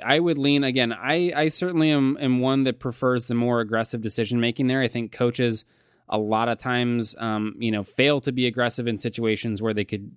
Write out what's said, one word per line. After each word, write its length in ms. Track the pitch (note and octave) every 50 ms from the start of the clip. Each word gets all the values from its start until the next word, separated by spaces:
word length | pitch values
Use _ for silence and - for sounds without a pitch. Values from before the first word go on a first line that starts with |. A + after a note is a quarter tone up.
| -
I 140 | A#2+ C#3+ D#3+
would 180 | F3 E3+ D#3
lean, 260 | C#3+ C3+ C#3+ C#3+ C#3 C#3
again, 300 | C3 B2+ C3 A#2+ A#2 A2
I, 400 | F2 A2 C#3 D#3+ E3+ F3+ F3 -
I 120 | D3 D#3
certainly 420 | D#3+ - - F3+ F3+ F3 D#3+ D#3 D#3
am, 280 | D3+ C#3+ C3+ C3 C#3+ -
am 200 | D3 B2+ B2+ B2
one 260 | B2 C3 C3+ C3+ C3
that 140 | C3 A#2+ -
prefers 480 | - B2+ A#2 - C3 B2+ B2 B2 A#2+
the 80 | - A#2+
more 260 | A#2 A#2+ B2 A#2+ A#2
aggressive 400 | A2+ G#2 A2+ A2+ A#2 - - A#2
decision-making 680 | A2+ G#2+ - - A2+ G2+ B2 A#2+ A#2 A#2+ A2+ - C3
there. 140 | B2+ C3 C3+
I 60 | C3
think 240 | A#2+ - A#2+ A#2 G#2
coaches 540 | - - B2 A#2+ A#2 - B2 A#2 A2 G#2+ - - _ _ _ _ _ _ _
a 100 | - -
lot 320 | A2 G#2+ G#2+ A2 A2 A#2 A#2+
of 100 | A2+ -
times, 560 | - B2+ B2 B2 B2 A#2+ A#2+ A#2+ A2+ - -
um, 380 | - A2+ A2 A2 G#2+ G#2+ G#2+ -
you 140 | - A#2 A2+
know, 120 | G#2+ G#2 G2
fail 380 | - - - C3 C#3+ D3 C#3
to 100 | - C#3+
be 140 | B2+ B2+ B2+
aggressive 400 | A#2+ G#2+ B2 A#2+ A#2+ - C3 A#2
in 140 | A#2+ A2 G#2
situations 600 | - A#2 - A#2 A#2 A2 G#2+ - - A2+ G#2 G2
where 120 | A2 A2 G#2
they 120 | G#2+ G2
could 260 | - A2 G2 G2+ A2 -